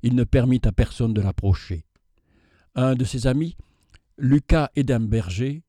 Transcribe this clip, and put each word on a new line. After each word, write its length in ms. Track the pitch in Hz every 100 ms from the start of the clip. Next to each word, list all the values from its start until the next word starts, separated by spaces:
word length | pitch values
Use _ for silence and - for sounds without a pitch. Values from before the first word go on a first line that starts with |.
il 140 | 120 123
ne 80 |
permit 380 | 117 139 123 127
à 80 | 107
personne 420 | - 120 - 117
de 80 | 107
l'approcher. 640 | 98 - 98 95 - 85 - _ _ _ _ _ _ _ _
Un 220 | - 131 127
de 80 |
ses 240 | 127 131 120
amis, 280 | 131 165 - - _ _ _ _ -
Lucas 520 | 131 143 - 160 147 -
Edemberger 880 | 135 120 113 113 90 90 127 147